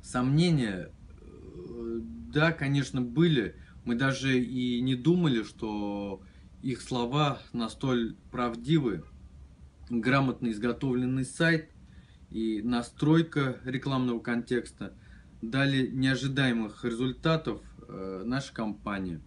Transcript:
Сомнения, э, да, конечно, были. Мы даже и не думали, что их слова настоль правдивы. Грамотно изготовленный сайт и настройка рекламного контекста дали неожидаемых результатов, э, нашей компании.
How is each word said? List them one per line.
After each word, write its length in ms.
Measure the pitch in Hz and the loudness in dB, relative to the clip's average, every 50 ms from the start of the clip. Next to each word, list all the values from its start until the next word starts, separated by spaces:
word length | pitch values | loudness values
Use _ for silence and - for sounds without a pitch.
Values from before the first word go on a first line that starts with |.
| - | -16
Сомнения, 880 | - - 127 123 131 139 151 170 180 165 147 123 107 95 90 87 - - - - - - - | -4 -2 0 2 6 6 6 6 6 6 4 4 2 -2 -4 -6 -10 -14 -18 -20 -20 -20 -20
э, 800 | - - - - - - - - - - 117 120 117 117 117 117 113 - - - - - | -20 -18 -18 -18 -18 -16 -14 -14 -14 -12 -10 -10 -8 -6 -6 -6 -6 -8 -10 -12 -12 -2
да, 200 | - 147 151 165 | 2 4 4 4
конечно, 500 | 160 - 143 139 139 139 131 - - 131 | 2 0 0 0 2 2 0 0 -2 -2
были. 540 | 123 120 117 135 165 175 156 127 104 90 - - - - - - - | -2 0 4 4 6 6 6 4 2 0 -4 -10 -18 -20 -20 -12 -4
Мы 100 | 120 120 | -2 0
даже 440 | 117 135 135 135 131 131 135 131 127 | 2 2 0 0 0 0 2 2 2
и 420 | 123 117 131 127 123 123 123 120 | 2 0 -2 -2 0 0 0 0
не 120 | 123 131 131 | 2 0 0
думали, 480 | 123 123 151 175 185 175 151 127 113 | 2 4 4 4 6 4 4 4 2
что 800 | 104 101 - - - 107 107 104 104 101 101 101 101 101 98 - - - - - - - - - | 0 -4 -8 -8 -6 -4 -4 -2 -4 -4 -4 -4 -6 -6 -8 -10 -12 -20 -20 -20 -20 -20 -20 -8
их 200 | - 135 123 113 | -6 -6 -6 -6
слова 580 | - - 127 127 120 120 131 147 151 143 - - - - - | -6 -4 -2 -2 -2 0 2 2 2 2 0 -4 -10 -10 -6
настоль 600 | 120 117 107 - - - 135 127 123 117 110 - - - - | -6 -4 -4 -6 -4 0 0 2 2 2 -2 -4 -10 -16 -10
правдивы. 720 | - 120 123 120 113 117 117 131 160 160 135 117 98 82 - - - - - - - - - - - - - - - - - - | -4 -2 -2 -2 -2 -6 0 2 2 4 4 2 -2 -2 -8 -12 -18 -20 -20 -20 -20 -20 -20 -20 -20 -20 -20 -20 -20 -20 -10 -4
Грамотно 640 | 120 117 110 127 131 139 135 131 120 - 127 120 | -4 0 2 4 4 4 4 2 0 0 -2 -2
изготовленный 720 | 110 104 107 120 117 - - 135 123 123 127 123 127 131 131 | -2 0 0 -2 -2 0 0 0 0 2 0 0 0 -2 -2
сайт 460 | 127 - - 165 165 165 160 156 - - - - - - - - - - - - - | -4 -2 0 2 4 4 2 0 -6 -18 -20 -20 -20 -20 -20 -20 -20 -20 -20 -20 -10
и 320 | - 107 110 113 110 107 | -6 -4 -2 -2 -2 -2
настройка 1000 | 104 120 123 120 120 - - - - 147 160 165 165 160 - 147 139 131 127 120 - | -2 0 0 0 -2 -4 -4 0 4 6 6 6 6 4 0 0 0 0 -2 -4 -8
рекламного 560 | 127 127 135 - 143 139 131 127 123 120 113 | -6 -6 -4 -2 0 0 0 0 0 -2 -2
контекста 760 | 110 - 120 120 117 - 123 120 113 - - - 104 95 - - - - - - - - - - | -2 -2 -2 -2 0 0 -2 -2 -2 -4 -12 -12 -12 -12 -12 -16 -20 -20 -20 -20 -20 -20 -14 -10
дали 460 | - 113 113 135 139 139 139 135 131 - | -8 -2 0 2 2 4 4 2 0 0
неожидаемых 960 | - 131 131 135 131 120 123 139 135 135 135 127 120 117 110 104 101 - - | 0 0 2 2 2 2 0 -2 0 2 2 2 2 0 -2 -4 -6 -4 -4
результатов, 760 | 120 117 113 127 131 127 - - 160 160 160 156 - 107 101 - - - - - - | -4 -2 0 -2 -2 -2 0 2 2 2 2 2 -2 -6 -6 -8 -16 -20 -20 -18 -14
э, 360 | 101 95 95 95 95 92 95 | -12 -10 -8 -8 -8 -6 -6
нашей 280 | 113 123 135 135 - - | -4 -4 -4 -4 -6 -6
компании. 680 | - 113 107 101 - - 107 101 98 95 92 85 78 - | -4 -4 -4 -4 -6 -6 -6 -4 -4 -4 -4 -6 -8 -10